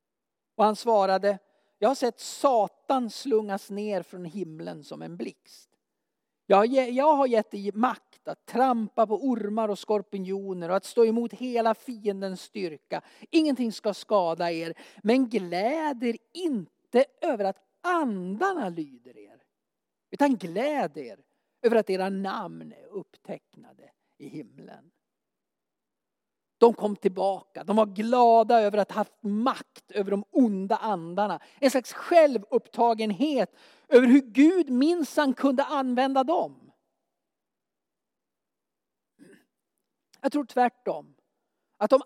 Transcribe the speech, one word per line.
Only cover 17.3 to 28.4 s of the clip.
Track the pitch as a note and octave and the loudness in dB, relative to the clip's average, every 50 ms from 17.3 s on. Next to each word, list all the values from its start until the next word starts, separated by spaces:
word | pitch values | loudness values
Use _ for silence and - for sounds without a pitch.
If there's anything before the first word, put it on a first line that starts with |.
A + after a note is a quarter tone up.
| C4+ G#3 G3+ | -2 -2 -2
att | F#3+ G3 _ _ _ _ _ | -4 -4 _ _ _ _ _
andarna | - F4 F4+ E4+ D4+ A#3+ G#3 F#3 F3 F3+ G3 A3 F#4 G4 F#4+ E4 A#3 F#3 | -4 -2 0 0 0 -2 -4 -4 -6 -6 -4 -2 -2 -2 -2 -2 -6 -6
lyder | E3+ D#3 D#3 C#3+ C3 A#2+ A#2 B2+ A#2 A2 | -6 -8 -10 -12 -14 -20 -20 -20 -20 -20
er, | G2+ G2+ A2+ _ _ _ _ _ _ _ _ _ _ _ _ _ _ _ | -20 -20 -20 _ _ _ _ _ _ _ _ _ _ _ _ _ _ _
utan | - - C#4+ C#4+ B3+ | -4 0 0 0 0
gläd | F#3 F#3 E3+ E3 G3+ B3+ D4 D4+ C4+ G3+ D#3 C#3+ | -2 -4 -6 -4 -4 -2 -2 -2 -2 -2 -4 -6
er | D#3+ C3 A#2 G2+ - _ _ _ _ _ _ _ _ - | -10 -14 -14 -14 -18 _ _ _ _ _ _ _ _ 0
över | A3 A#3 | 2 2
att | A3+ G#3 - | 2 2 0
era | F#3+ F#3 F#3 F#3+ | -2 -2 -2 -4
namn | G3 F#3+ G3 F#3+ F#3+ F#3+ G3 E3+ E3 E3 D#3+ D3+ D3 | -4 -4 -6 -6 -6 -8 -8 -10 -12 -14 -18 -18 -20
är | - - | -20 -20
upptecknade | - G3 G3 - _ _ _ _ - C#3 D3+ _ _ _ D3 C3+ B2 B2+ _ C3 A2+ _ _ _ _ _ _ | -16 -14 -14 -14 _ _ _ _ -16 -16 -16 _ _ _ -20 -20 -20 _ _ -20 -20 _ _ _ _ _ _
i | D3 C3 | -20 -18
himlen." | - D#3+ B2+ F#2+ C3 C#3+ - - - - _ F3 _ _ _ _ _ _ _ _ _ _ _ _ _ _ _ _ _ _ _ _ _ _ _ _ _ _ _ _ _ _ _ _ _ - | -16 -16 -18 -18 _ -20 -20 -20 -20 -20 _ _ _ _ _ _ _ _ _ _ _ _ _ _ _ _ _ _ _ _ _ _ _ _ _ _ _ _ _ _ _ _ _ _ _ 4
De | A#3+ A#3 A3+ | 4 4 4
kom | - - G#3 G3+ | 2 -4 -6 -4
tillbaka. | - - G3+ F#3 F#3+ F#3 G3 F#3+ E3+ - _ - - E3 | -2 -4 -4 -2 -2 -4 -4 -4 -6 -10 _ -18 -10 -6
De | E3 G3+ | -2 0
var | A3 A3 | 0 0
glada | G#3 F#3+ G3+ G#3+ A3+ B3+ B3 A#3+ A#3 A3+ A3+ | 0 -2 -6 -4 0 2 4 6 6 6 6